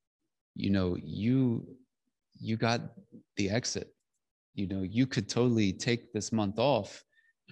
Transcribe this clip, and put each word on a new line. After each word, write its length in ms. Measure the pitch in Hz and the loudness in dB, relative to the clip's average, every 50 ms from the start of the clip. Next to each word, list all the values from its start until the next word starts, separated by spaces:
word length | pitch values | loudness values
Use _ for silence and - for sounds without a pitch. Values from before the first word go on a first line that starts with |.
| _ _ _ _ _ _ _ _ _ _ - | _ _ _ _ _ _ _ _ _ _ -8
you 160 | - 101 98 | -4 0 0
know, 260 | 98 98 92 90 90 - | 2 2 2 0 0 -2
you, 640 | - - - 95 101 117 127 135 131 123 117 - - - - - _ _ _ _ _ _ _ _ _ _ _ - | -6 -6 -4 -2 0 2 4 4 4 2 0 -2 -6 -10 -16 -20 _ _ _ _ _ _ _ _ _ _ _ -8
you 180 | 110 110 110 | -4 -4 -2
got 240 | 113 127 113 120 117 110 - - - - _ - - - _ - | 0 2 2 2 0 -2 -8 -14 -18 -20 _ -20 -20 -20 _ -4
the 140 | - 101 92 | -2 0 0
exit. 420 | 101 123 120 - - 98 - - _ _ _ _ _ _ _ _ _ _ _ _ - | 0 0 -2 -2 -6 -6 -8 -10 _ _ _ _ _ _ _ _ _ _ _ _ -8
You 140 | - 101 87 | -6 -4 -4
know, 140 | 98 95 | -2 -4
you 240 | 92 90 101 117 135 | -4 -2 0 0 0
could 220 | 131 - 123 101 - | 0 0 -2 -2 -2
totally 440 | - 120 120 127 117 110 104 95 | 0 2 2 4 4 4 4 2
take 400 | 90 - - 123 117 120 - - | 2 0 0 -2 -2 -2 -2 -6
this 200 | - 107 101 - | -6 -6 -4 -2
month 260 | 113 113 104 98 104 - | 0 0 0 0 0 2
off 440 | 120 143 139 110 98 - - - - _ _ _ _ _ _ _ _ - | 4 4 4 2 0 -4 -10 -18 -20 _ _ _ _ _ _ _ _ -6